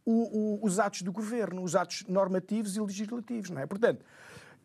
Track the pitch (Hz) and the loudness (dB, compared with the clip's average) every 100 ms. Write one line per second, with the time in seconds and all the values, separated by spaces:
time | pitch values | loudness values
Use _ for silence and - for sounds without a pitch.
0 | - 226 233 214 214 208 214 180 202 - | 2 4 4 2 0 0 2 2 2 0
1 | 185 185 214 240 196 185 180 185 175 - | -6 -4 -4 -2 -2 -2 0 2 0 -4
2 | 196 185 190 185 180 208 208 196 208 196 | -2 2 2 0 0 -2 -2 -2 -4 -4
3 | 214 240 220 233 185 160 147 202 226 120 | -6 -6 -6 -6 -6 -6 -6 2 2 2
4 | - - - - - - | -4 -20 -20 -20 -20 -20